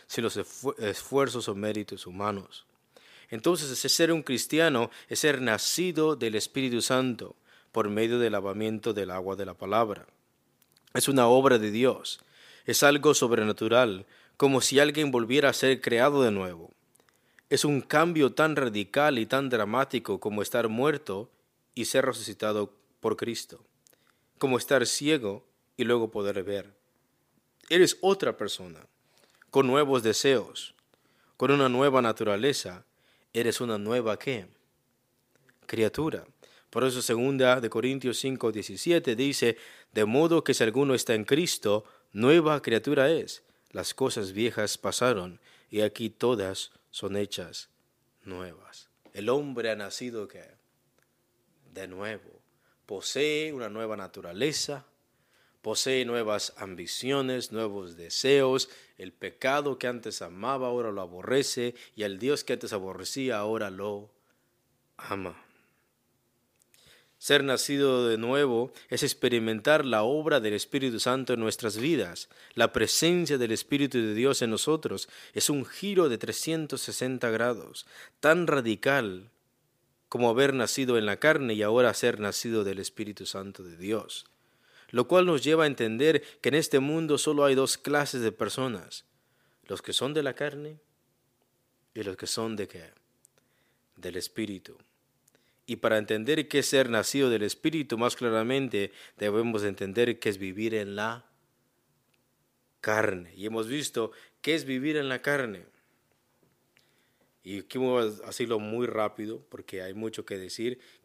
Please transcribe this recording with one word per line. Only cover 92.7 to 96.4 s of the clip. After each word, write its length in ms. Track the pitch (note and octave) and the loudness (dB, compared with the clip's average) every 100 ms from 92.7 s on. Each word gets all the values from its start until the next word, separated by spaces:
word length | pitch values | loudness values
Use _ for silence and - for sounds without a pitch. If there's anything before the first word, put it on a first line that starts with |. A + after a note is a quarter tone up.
| E2+ D#2+ _ _ _ _ _ _ _ _ _ _ _ | -12 -20 _ _ _ _ _ _ _ _ _ _ _
Del 200 | F2+ F2 | -10 -8
Espíritu. 600 | - - G#2+ F#2+ - - _ _ _ _ _ _ _ _ - | -8 -6 -8 -8 -14 -20 _ _ _ _ _ _ _ _ -10
Y 100 | A2 | -2
para 220 | A#2 A2 | 2 2
entender 500 | G#2 G#2+ A2 D#3 | 2 -2 0 0